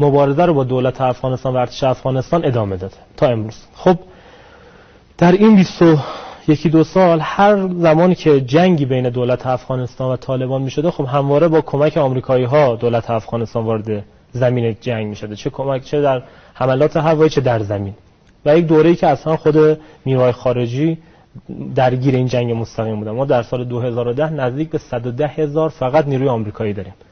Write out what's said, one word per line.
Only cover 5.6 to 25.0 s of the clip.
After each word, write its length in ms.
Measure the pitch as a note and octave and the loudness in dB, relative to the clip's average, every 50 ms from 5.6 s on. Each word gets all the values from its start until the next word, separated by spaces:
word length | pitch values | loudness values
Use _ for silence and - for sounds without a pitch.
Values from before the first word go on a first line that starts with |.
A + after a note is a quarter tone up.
| F3 - - - E3+ | 6 4 2 4 4
و 140 | E3 D#3 C#3+ B2 - - - - - - - - - | 6 6 4 2 -4 -12 -14 -16 -18 -20 -12 -2 -2
یکی 200 | D3+ - - E3+ | -2 0 0 2
دو 160 | D3+ D#3+ D#3 | 2 2 2
سال 360 | - - F#3+ F#3+ F3 E3 D#3 D3+ | 2 2 2 4 4 2 0 -2
هر 460 | - - - G3+ G#3 G#3 G3 F#3+ F#3 F3+ F3 | -6 -2 2 4 4 4 2 0 -4 -4 0
زمان 360 | E3+ D#3+ D#3 D#3+ F3 F#3 F3 | 2 4 4 4 4 2 2
که 260 | - - D#3 D3 C#3 | 2 2 2 2 2
جنگی 440 | C3+ A#2 C3 D#3+ F3+ F#3 F3 D3 C#3+ | 2 2 2 4 4 4 2 2 0
بین 240 | B2+ C3+ B2+ B2+ B2 | 0 -2 -2 -2 -2
دولت 380 | A#2+ B2 B2 B2 B2+ B2 - | -2 -2 0 0 -2 -2 -2
افغانستان 680 | B2+ B2+ B2 - - C3 B2+ B2+ A#2+ - - C3+ C3 B2+ | -4 -4 -4 -4 -6 -6 -6 -6 -8 -8 -6 -4 -4 -4
و 40 | |
طالبان 460 | B2 - - C3 C3 C3 B2 C3+ C3+ C3+ | -6 -4 -6 -4 -4 -4 -4 -4 -4 -4
می‌شده، 280 | C3 - D3+ D3+ F3 | -4 -4 -2 -2 -2
خب 140 | - - C#3+ | -2 -4 -6
همواره 440 | B2+ C#3 C#3+ C#3 C#3 C#3+ D3 E3 E3+ | -2 -2 -2 0 2 2 2 2 2
با 120 | D#3 D#3 | 2 0
کمک 360 | D3 - - C#3 D3 D#3 - | 0 0 -2 0 0 0 0
آمریکایی‌ها 800 | E3 C#3+ C3 B2+ B2+ - - C3 B2 B2+ A#2 C#3 D3+ D3 B2+ A2+ | 0 -2 0 -2 -4 -2 0 0 0 0 2 2 2 2 2 0
دولت 340 | G#2 A#2+ A#2+ A#2 A#2 - - | 0 -2 -2 -2 -2 -2 -2
افغانستان 540 | A#2 A2 - - - A#2 A2+ - - A#2 A2+ | -6 -6 -4 -6 -6 -6 -6 -6 -6 -6 -4
وارد 400 | A2 A2+ A2 G#2 A2 G#2+ G#2 G2+ - _ _ _ _ - | -2 -4 -4 -4 -6 -6 -6 -8 -12 _ _ _ _ -6
زمین 440 | A#2+ B2+ B2 B2+ B2 A#2 A2+ G#2+ - | -2 0 0 0 0 -2 -2 -4 -6
جنگ 260 | - B2 A#2 A2 G#2+ | -6 -6 -6 -6 -6
می‌شده، 300 | G#2+ G#2 G2 - G#2+ G#2 | -8 -10 -12 -12 -14 -12
چه 140 | G2+ - C#3+ | -10 -10 -10
کمک، 340 | - - C3+ C#3 C3+ B2+ B2+ | -8 -6 -6 -4 -6 -6 -6
چه 180 | - - D3 C#3+ | -4 -4 0 0
در 200 | C#3 C3 B2+ - - - - - - _ | 0 0 -2 -4 -10 -20 -20 -20 -20 _
حملات 420 | - B2+ C3 C3 C3 D3 D#3 - | -4 -2 -2 2 2 2 0 0
هوایی 340 | - D3+ D#3+ D#3+ D3+ D#3 D#3 | 0 0 0 2 4 2 2
چه 100 | - C#3+ | 2 0
در 180 | B2+ B2+ A#2 A2 | 0 0 0 -2
زمین. 360 | G#2 G2+ G#2 G2+ G2+ G2 G2+ - _ _ _ _ _ _ _ _ - | -2 -4 -4 -4 -6 -8 -10 -12 _ _ _ _ _ _ _ _ 0
و 120 | D3 D3+ E3+ | 2 2 4
یک 80 | F3 | 4
دوره‌ای 300 | D#3 E3 D#3 D#3 E3+ F3 | 4 4 4 4 4 4
که 100 | E3+ F#3 | 2 2
اصلاً 300 | D#3+ C#3 C3 - D#3 D#3+ | 0 0 0 0 -4 -4
خود 420 | D#3 - D#3 D3 D#3 D#3 D#3 D#3 D#3 - - - _ - | 0 0 2 4 4 4 4 4 0 -4 -20 -20 _ -4
نیروهای 260 | C3+ C3 B2+ B2+ B2 A#2+ | -2 0 2 2 2 0
خارجی 640 | - - B2+ B2 B2 A#2+ A#2 A#2+ C3+ D#3 E3 E3 D#3+ - _ _ _ _ _ _ B2+ _ - - - C#3 C3+ C3 | 0 -2 -2 -2 0 -2 -4 -4 -2 -2 -2 -2 -4 -10 _ _ _ _ _ _ -20 _ -16 -14 -12 -12 -6 -2
درگیر 400 | C#3 B2+ B2+ B2+ B2+ B2+ C#3 C3 | 0 0 2 0 0 0 0 0
این 120 | B2+ B2+ | 2 0
جنگ 260 | B2 B2+ B2 A#2+ A#2 A#2 | 0 0 -2 -2 -2 -2
مستقیم 440 | A2+ A2 - - - A2 A2 A2 | -4 -6 -8 -6 -8 -6 -6 -6
بودن. 140 | G#2+ G#2+ A2 | -6 -6 -8
ما 140 | A2 B2 C#3 | -6 -6 -2
در 180 | C#3 C3+ A#2+ A2+ | 0 0 0 0
سال 220 | - - B2 B2 | -2 -6 -6 -6
دو 160 | B2 A#2+ A#2+ | -6 -6 -6
هزار 280 | A#2+ B2+ A#2 A#2+ A#2+ A#2+ | -6 -4 -4 -4 -4 -4
و 40 | A#2+ | -2
ده 200 | C3+ D3+ D#3+ D#3+ | -2 -4 -4 -2
نزدیک 380 | D3 C3 B2 B2 C#3+ D#3+ D#3+ | -4 -4 -4 -4 -4 -8 -6
به 80 | - D3 | -6 -8
صد 280 | - - B2+ A#2+ | -8 -6 -8 -8